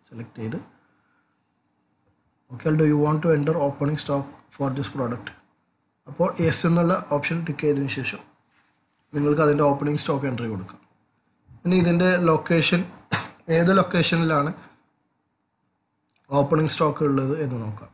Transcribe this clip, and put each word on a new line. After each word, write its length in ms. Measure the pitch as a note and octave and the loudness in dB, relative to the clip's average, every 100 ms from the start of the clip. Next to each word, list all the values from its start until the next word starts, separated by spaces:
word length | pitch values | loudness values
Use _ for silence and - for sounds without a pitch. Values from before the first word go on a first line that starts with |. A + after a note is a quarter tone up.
| _ | _
സെലക്ട് 280 | A2+ A2+ - | -16 -16 -10
ചെയ്ത്, 180 | A2 - - _ _ _ _ _ _ _ _ _ _ _ _ _ _ _ _ _ _ | -8 -8 -12 _ _ _ _ _ _ _ _ _ _ _ _ _ _ _ _ _ _
"Okay, 180 | B2 D#3+ D#3 | -6 -2 2
do 40 | D#3 | 4
you 60 | D3 | 4
want 140 | D3+ D#3 | 2 0
to 60 | E3 D#3 | 2 2
enter 180 | C#3+ A2+ C#3+ | 2 0 -2
opening 320 | C#3 C#3+ D3+ | -2 -4 -2
stock 220 | - C#3 C#3 - _ - | -4 -4 -4 -14 _ -6
for 120 | C#3 B2+ | -4 -4
this 100 | C#3 | -6
product?" 340 | C#3+ B2 G2+ G2 - _ _ _ _ _ _ - | -6 -6 -6 -12 -18 _ _ _ _ _ _ -20
അപ്പോൾ 180 | C#3+ F3 F3 | -2 -2 0
യെസ് 200 | E3 - F3 | 0 2 2
എന്നുള്ള 260 | E3+ E3+ F#3+ - C#3+ | 2 2 0 -2 -4
ഓപ്ഷൻ 200 | - E3+ E3 | -2 -4 -6
ടിക്ക് 140 | C#3 | -4
ചെയ്തതിന് 280 | D3+ C#3 C#3 - | 0 0 -2 -6
ശേഷം 220 | B2 - - _ _ _ _ _ _ _ _ D3 | -8 -10 -16 _ _ _ _ _ _ _ _ -2
നിങ്ങൾക്ക് 260 | D3 D3 D3+ | 0 2 2
അതിൻ്റെ 180 | D3 D3 | 4 2
ഓപ്പണിംഗ് 300 | C#3 D3 D3 | 2 -2 -2
സ്റ്റോക്ക് 240 | - C#3+ C3+ | -2 -4 -4
എൻട്രി 180 | A#2+ A#2+ | -6 -6
കൊടുക്കാം. 260 | G#2 F#2 - _ _ _ _ _ _ _ - | -8 -10 -18 _ _ _ _ _ _ _ -8
ഇനി 120 | F3 F#3 | 0 2
ഇതിൻ്റെ 240 | F3 E3+ F#3 F3+ E3+ | 4 4 4 4 2
ലൊക്കേഷൻ, 500 | D#3+ - E3+ D3+ F3 - - - - - - - E3 | 2 2 2 2 0 -2 -12 -8 -6 -6 -16 -2 2
ഏത് 120 | E3+ G3 | 4 4
ലൊക്കേഷനിലാണ് 720 | E3+ F3+ D#3+ E3+ D#3+ D#3 C#3+ F#3 - _ _ _ _ _ _ _ _ _ _ _ _ _ _ _ _ C#3 | 2 2 2 2 2 2 0 -6 -16 _ _ _ _ _ _ _ _ _ _ _ _ _ _ _ _ 0
ഓപ്പണിംഗ് 320 | C#3 D#3 D#3 | 2 2 2
സ്റ്റോക്ക് 300 | - D#3 C#3+ D3+ | 2 0 2 0
ഉള്ളത് 260 | C3+ C3 D3+ | 2 0 -2
എന്ന് 140 | - B2 | -4 -6
നോക്കാം. 280 | G#2+ G#2 - | -8 -10 -16